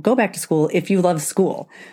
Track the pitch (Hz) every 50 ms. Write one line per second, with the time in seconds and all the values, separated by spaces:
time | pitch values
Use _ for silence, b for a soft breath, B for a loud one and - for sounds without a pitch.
0 | 151 208 254 247 220 185 - 156 - - 165 156 151 160 - 180 180 - 196 190
1 | 175 175 175 156 151 - - - 190 151 - - - B B B B B